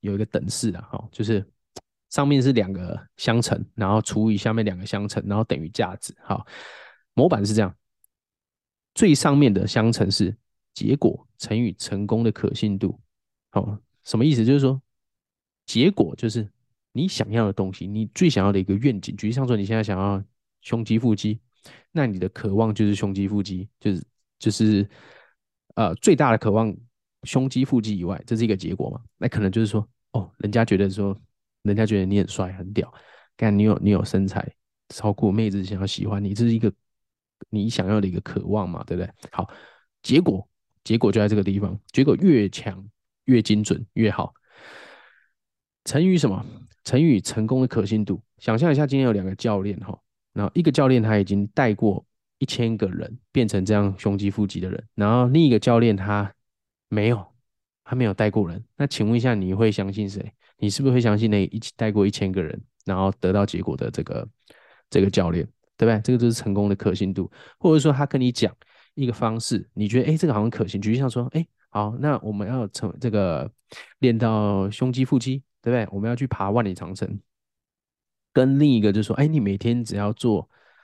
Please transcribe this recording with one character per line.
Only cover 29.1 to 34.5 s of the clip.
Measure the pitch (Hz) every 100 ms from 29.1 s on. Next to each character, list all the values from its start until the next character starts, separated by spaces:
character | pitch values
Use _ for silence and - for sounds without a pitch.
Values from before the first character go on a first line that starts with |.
| -
那 | 123
可 | 104
能 | 98
就 | 110
是 | 107
说， | 107 104 _ _
哦， | - 92 -
人 | 101
家 | -
觉 | 120 95
得 | 98
说， | 98 101 98 _ _ _ _
人 | 104 101
家 | 110
觉 | 104
得 | 92
你 | 101
很 | 90
帅、 | - 92
很 | 95 90
屌， | 107 - - - - _ -
干， | 110 101
你 |
有， | 107 -
你 | 101
有 | 98
身 | 110 95 98
材， | 98 -